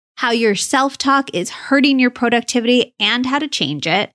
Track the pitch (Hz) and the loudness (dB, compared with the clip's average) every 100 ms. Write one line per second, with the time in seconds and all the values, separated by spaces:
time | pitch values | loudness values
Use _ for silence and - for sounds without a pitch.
0 | _ - 247 233 226 202 - 277 277 - | _ -6 -2 0 0 0 0 0 0 -2
1 | 277 277 269 175 175 - - 277 285 269 | 2 2 0 -4 -6 -8 -2 2 4 4
2 | 254 - 240 233 233 247 233 247 - - | 2 0 0 0 0 -2 2 2 0 -2
3 | 208 240 254 277 294 - 143 147 160 175 | -2 0 0 -2 -4 -4 -4 -4 -2 -2
4 | - | -2